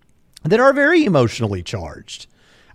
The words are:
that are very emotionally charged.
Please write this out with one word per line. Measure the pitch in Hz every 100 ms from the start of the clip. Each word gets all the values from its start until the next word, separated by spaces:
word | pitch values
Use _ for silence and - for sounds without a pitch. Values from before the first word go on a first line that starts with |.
| _ _ _ -
that | 151 220
are | 269
very | 277 285 349
emotionally | 277 151 120 - 110 95
charged. | 85 104 80 - - - - _ _ _ _